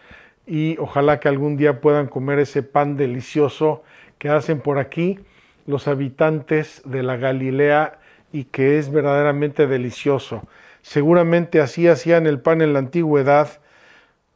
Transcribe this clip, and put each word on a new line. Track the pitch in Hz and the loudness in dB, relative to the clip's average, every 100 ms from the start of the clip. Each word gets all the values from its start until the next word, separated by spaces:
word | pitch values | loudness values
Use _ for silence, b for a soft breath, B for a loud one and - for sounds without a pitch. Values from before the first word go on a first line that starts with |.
| b b b b - | b b b b -8
y | 156 160 160 | -4 -4 -4
ojalá | 143 143 147 147 | -4 0 2 2
que | 147 | 0
algún | 139 147 143 | 0 -2 0
día | 147 127 | 0 2
puedan | 151 147 135 | 2 2 -2
comer | 131 135 143 | -6 -2 -2
ese | 135 143 | 0 -2
pan | 117 143 147 143 | -2 -2 0 -2
delicioso | 131 127 - 151 143 - 156 156 b b b b | -4 -4 -6 -2 -2 0 -2 -2 b b b b
que | 147 | -2
hacen | 151 160 147 | -2 0 -4
por | 147 143 | -2 -4
aquí | 135 165 175 190 b b b b - | -4 -4 -4 -4 b b b b -6
los | 143 147 | -4 -2
habitantes | 139 139 - 160 156 - 156 151 - | -4 -4 0 0 0 -2 -2 -2 -14
de | 139 131 | -10 -6
la | 127 123 | -4 -4
Galilea | 131 135 131 135 143 147 151 - b b _ | -2 -2 -4 0 2 2 0 -6 b b _
y | 151 | -12
que | 123 - 135 151 | -10 0 2 2
es | 139 | 0
verdaderamente | 151 143 143 147 143 147 147 139 | -2 0 0 0 0 -4 0 0
delicioso. | 131 123 - 143 135 - 113 - b b b | 0 -4 -4 -2 -2 -4 -14 -14 b b b
Seguramente | - 147 147 175 165 170 165 160 | -6 0 4 4 4 0 2 0
así | 135 170 170 | 0 2 4
hacían | 147 165 170 160 | 4 4 2 2
el | 139 | 0
pan | 165 165 | 0 2
en | 156 | 2
la | 139 | 0
antigüedad | 131 170 160 147 139 143 147 - b b b b b b _ | -2 -2 2 2 4 4 2 -6 b b b b b b _